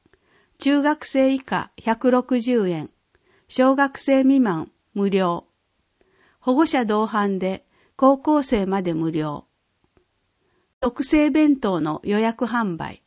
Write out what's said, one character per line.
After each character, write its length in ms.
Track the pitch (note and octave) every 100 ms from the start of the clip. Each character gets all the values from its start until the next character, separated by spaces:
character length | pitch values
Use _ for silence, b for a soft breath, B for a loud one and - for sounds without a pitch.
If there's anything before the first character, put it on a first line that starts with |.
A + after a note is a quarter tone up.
| _ _ _ _ _ _
中 240 | C4+ C#4+
学 220 | C#4+ D4+
生 280 | - C4+ C4+
以 80 | C4+
下 300 | - F#3 - -
百 340 | - A3+ B3+
六 300 | B3+ B3 B3+
十 280 | A#3 B3 F#3+
円。 220 | E3 D3 _ _ _ _ _ _
小 300 | - C4 C4+
学 220 | C#4 C4+
生 240 | - C4+
未 180 | C4 C4+
満 320 | A#3 E3 - _ _
無 160 | G3+ G3
料。 360 | G3 F#3 E3+ - _ _ _ _ _ _ _ _ _
保 140 | -
護 120 | B3+ E4
者 180 | C4+
同 220 | A3+ G#3+ G#3+
伴 320 | G#3+ G3+ F#3+
で 280 | F#3 F#3+ _ _ _ -
高 220 | C4 C#4
校 240 | C#4+ D4+
生 240 | C4+ A3 F#3
ま 160 | G3
で 120 | F3+
無 160 | E3 D#3+
料。 360 | D#3+ D3+ D3 - _ _ _ _ _ _ _ _ _ _ _ _ _
特 240 | B3+ B3
製 260 | C#4 D4+ D4+
弁 260 | D4 D4+ C#4+
当 240 | G#3 F3+
の 200 | D#3 D#3
予 140 | - G#3
約 260 | A3+ A3+
販 320 | A#3 A#3+ G#3+ D#3+
売。 260 | C#3 -